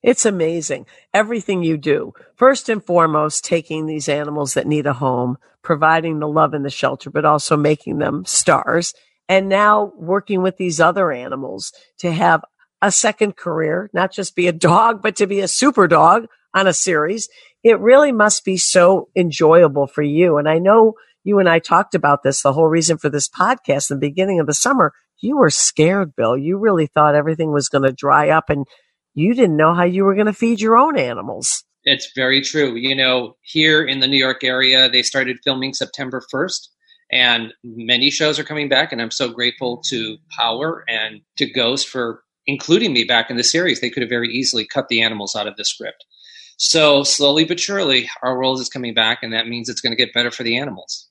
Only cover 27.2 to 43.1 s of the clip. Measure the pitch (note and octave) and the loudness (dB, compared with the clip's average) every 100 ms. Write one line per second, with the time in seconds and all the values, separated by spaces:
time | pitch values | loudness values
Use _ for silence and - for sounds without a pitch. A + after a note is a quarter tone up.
27.2 | D3 D#3+ D#3+ D3 C#3 C#3 C3+ B2+ C#3+ C#3 | 0 -2 -2 -2 0 0 0 -2 0 2
28.2 | D3+ D#3 - C#3+ C3+ _ _ _ _ - | 4 2 0 -4 -4 _ _ _ _ -2
29.2 | F3 A#3+ G3+ D3+ D#3 E3+ F3+ F3+ G3 G3 | 0 2 2 4 2 2 0 2 0 2
30.2 | G#3+ G3 A#3 A3+ A3 A3+ D4+ C4+ B2+ A#2 | -2 0 -2 0 2 4 4 2 -2 -6
31.2 | G2+ G#2+ - - _ _ - C3+ - C3 | -10 -8 -6 -6 _ _ -2 -2 -4 -4
32.2 | C3 C3+ C3+ D#3 C#3 A#2 C3 C3+ C3 B2+ | 0 0 -2 -2 -2 -2 -6 -2 0 -2
33.2 | A#2 _ - D#3+ D#3 D#3 C#3 C3+ C3 C#3 | -4 _ -8 0 2 2 0 -4 0 0
34.2 | C3 B2+ C3 B2+ C3 C3 B2+ B2 A#2+ C#3 | 0 -2 -4 0 2 2 2 0 -2 -4
35.2 | B2+ B2+ C#3+ C3 C3+ C3+ - - B2+ B2+ | -4 -4 -6 -4 -6 -8 -10 -10 -10 -10
36.2 | - C3+ F#3 - - _ _ _ _ B2+ | -10 -6 -6 -8 -14 _ _ _ _ 0
37.2 | B2 A#2 A2+ - B2 A2+ A2+ B2 C#3 C#3 | 0 0 -4 -14 -18 -14 -4 0 0 0
38.2 | D#3 D3 D3 D3+ C#3+ C3+ E3 B2 A2+ - | -2 -2 -6 -8 -2 -2 -2 -6 -8 -6
39.2 | B2+ A2+ B2 - B2 A#2+ - B2 A2 G#2+ | -6 -4 -6 -4 -8 -6 -8 -6 -8 -12
40.2 | _ - A#2 A#2 D#3 D#3 - A2 A2 G#2+ | _ -6 -4 -2 -6 -8 -8 -6 -6 -10
41.2 | _ - C#3 C3 A#2+ C#3 - C3 A#2 A2+ | _ -8 -6 -2 -2 -2 -6 -6 -6 -8
42.2 | _ _ - C#3 - F3+ A3+ B2 A2+ | _ _ -8 -8 0 2 2 -2 0